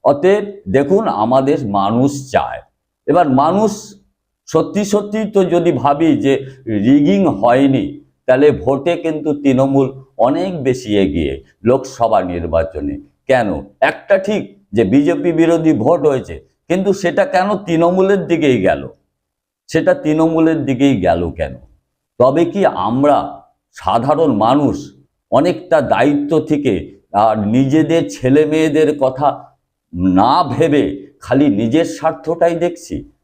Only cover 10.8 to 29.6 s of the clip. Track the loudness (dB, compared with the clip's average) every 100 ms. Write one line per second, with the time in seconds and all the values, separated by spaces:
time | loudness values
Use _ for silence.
10.8 | -2 0 0 -2 -4 -6 -14 _ 0 0
11.8 | -2 -4 0 0 0 -6 -2 -2 -2 -6
12.8 | -8 -10 -14 _ -2 0 0 -4 -10 _
13.8 | -4 -4 -2 -2 0 -4 -6 _ _ 0
14.8 | 2 4 2 0 -2 2 2 2 2 0
15.8 | 0 0 0 -2 -6 -16 _ _ _ -2
16.8 | 0 -2 -2 0 0 0 -2 -4 -2 0
17.8 | 2 2 2 0 0 0 2 2 0 -2
18.8 | -6 -18 _ _ _ _ _ _ _ 0
19.8 | 0 0 0 0 2 2 2 0 -2 2
20.8 | 2 2 0 0 -2 -6 -10 -10 -20 _
21.8 | _ _ _ _ 2 2 -2 0 -2 -2
22.8 | -4 0 2 2 -2 -14 _ _ _ -8
23.8 | -2 -2 0 0 0 2 2 2 0 -4
24.8 | -12 _ _ _ _ 0 0 -2 0 0
25.8 | 2 0 2 0 0 -2 0 -2 0 -2
26.8 | -6 -20 _ 0 2 0 0 0 2 2
27.8 | 2 0 -2 -4 2 2 2 0 0 2
28.8 | 0 0 -2 0 -2 -2 -16 _